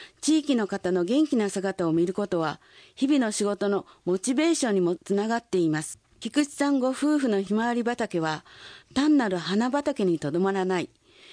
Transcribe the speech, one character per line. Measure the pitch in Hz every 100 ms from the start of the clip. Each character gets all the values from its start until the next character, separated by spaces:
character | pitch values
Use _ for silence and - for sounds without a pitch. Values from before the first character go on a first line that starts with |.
| - _
地 | - 311
域 | 294
の | 247 202
方 | 196 180
の | 180
元 | 175 262 311
気 | 247
な | 202
姿 | 190 190 190 170
を |
見 | 160 175
る |
こ | 190 202
と | 175
は、 | 156 - _ - -
日 | - 262
々 | 294
の | 226
仕 | 208
事 | 202 202 208
の | 196 - -
モ | - 185
チ | -
ベ | 262 320
ー |
シ | 330 247
ョ |
ン | 196
に |
も | 175
つ | 175 -
な | 202 214
が | 233
っ |
て | - 185
い | 165
ま | 156
す。 | 156 - _ -
菊 | 226 -
池 | 294
さ | - 285
ん | 277
ご | 254
夫 | 262 294 302
婦 | 269
の | 202
ひ | 190
ま | 208 233
わ |
り | 240
畑 | 233 240 220 175
は、 | 160 156 - - - - -
単 | - 294 294
な | 233
る | 180
花 | 160 196 247
畑 | 190 196 185
に | 190 165
と | 147
ど | 160
ま | 196
ら | 196
な | 185 180
い、 | - _ _ - -